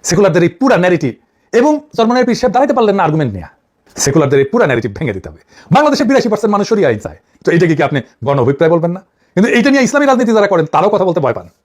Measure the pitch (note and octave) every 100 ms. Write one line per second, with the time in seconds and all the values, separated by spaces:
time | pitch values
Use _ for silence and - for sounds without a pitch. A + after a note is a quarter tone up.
0 | - F3 G3 E3+ E3+ - C4 G3 F3+ E3+
1 | C#3 G#2 _ _ _ A3+ C#4+ D4+ - -
2 | A3+ B3 B3 A3 B3 A3+ C#4 B3 A3 G3
3 | E3 D#3 C3+ G2 E2+ _ _ _ _ -
4 | - D#3+ C#3 C#3 C3+ A#3+ F3+ A#2+ A2+ G2+
5 | C#3 F#2+ E2 D#2 _ - - G#3+ D4+ C#4
6 | A#3+ C4+ A3+ G#3 G#3+ G#3 G3 G#3 D3+ G#2
7 | - - _ _ - E3 F3 D3+ C#3 C#3+
8 | - _ A#2+ C#3 B2 C#3+ D#3+ E3+ E3+ F3+
9 | _ _ _ - A#3 A#3+ C4 C#4 B3 C#4+
10 | C#4 B3+ A#3 A3 G3+ F3+ D#3 C#3+ F#3+ G#3
11 | F#3 E3+ C3 G#2 F2 _